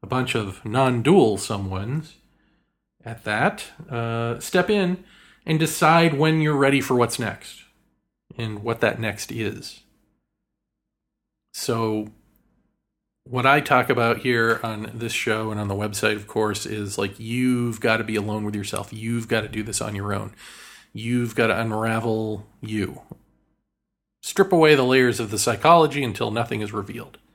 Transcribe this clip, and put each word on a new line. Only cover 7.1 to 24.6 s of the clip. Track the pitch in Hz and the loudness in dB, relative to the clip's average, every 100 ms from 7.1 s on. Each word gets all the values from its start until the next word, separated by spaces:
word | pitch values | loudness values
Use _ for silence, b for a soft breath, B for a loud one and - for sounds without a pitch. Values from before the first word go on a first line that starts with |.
| - | 0
next | 113 - - - - _ _ _ _ _ _ - | -4 -6 -14 -20 -20 _ _ _ _ _ _ -10
and | 113 104 | -8 -6
what | 104 117 | -6 0
that | 110 110 | 0 0
next | 110 104 - | -4 -6 -8
is. | 117 107 101 - - _ _ _ _ _ _ _ _ _ _ _ _ _ _ _ _ _ | -6 -6 -6 -14 -20 _ _ _ _ _ _ _ _ _ _ _ _ _ _ _ _ _
So | - - 113 113 110 107 - _ _ _ _ _ _ _ _ _ _ - | -12 -4 -2 0 -2 -6 -12 _ _ _ _ _ _ _ _ _ _ -8
what | 123 131 | 0 4
I | 147 | 4
talk | 156 131 120 | 4 2 4
about | 123 117 120 | 2 2 0
here | 127 120 113 113 | 0 2 2 0
on | 117 110 107 | -2 -6 -10
this | 117 113 | -8 -6
show | - - 110 110 | -4 -2 -2 -2
and | 107 | -4
on | 104 | -4
the | 101 | -2
website, | 104 101 107 104 | -4 -2 -2 -2
of | 104 | -4
course, | - 107 101 - | -2 -2 -2 -6
is, | 107 104 - | -8 -6 -4
like, | 104 - | -6 -6
you've | 113 120 127 123 120 113 | -6 -2 0 2 -2 -2
gotta | 117 110 | 0 0
be | 110 107 | 0 -2
alone | 104 107 | -2 -4
with | 104 104 | -4 -6
yourself. | 101 - 101 | -6 -8 -8
You've | 110 113 117 113 | -10 -6 -6 0
gotta | 113 107 | -2 -2
do | 113 | -8
this | 107 - | -6 -6
on | 110 104 | -6 -6
your | 101 | -4
own. | 101 101 - B B B B B | -4 -6 -12 B B B B B
You've | - 113 123 120 - | -10 -2 -2 -2 0
gotta | 113 98 | 0 2
unravel | 113 107 113 113 113 110 110 107 104 _ | -2 -2 -2 -2 -2 -2 -2 -6 -12 _
you. | 113 107 95 - - - _ _ _ _ _ _ _ _ _ _ | -8 -4 -4 -8 -18 -20 _ _ _ _ _ _ _ _ _ _
Strip | - - 190 | -10 2 4
away | 175 | 6